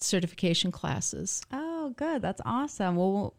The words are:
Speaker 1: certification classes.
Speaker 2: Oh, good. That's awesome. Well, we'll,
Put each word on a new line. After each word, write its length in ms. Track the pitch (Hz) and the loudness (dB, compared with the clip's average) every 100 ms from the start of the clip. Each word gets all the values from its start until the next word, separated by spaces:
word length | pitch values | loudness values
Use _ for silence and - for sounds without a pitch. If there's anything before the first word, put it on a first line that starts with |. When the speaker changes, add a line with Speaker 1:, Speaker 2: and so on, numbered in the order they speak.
Speaker 1:
certification 680 | - 190 170 - 180 170 180 | 0 2 0 0 2 4 2
classes. 720 | - - 139 - 71 180 - - | 0 -2 -2 -2 -4 -4 -4 -6
Speaker 2:
Oh, 400 | 269 320 330 294 240 | -6 -4 -4 -4 -2
good. 260 | 302 294 | -2 0
That's 180 | 180 202 | -2 -2
awesome. 520 | - 233 294 - 185 175 | -2 0 -2 0 2 4
Well, 160 | 185 | 4
we'll, 220 | 202 196 | 2 0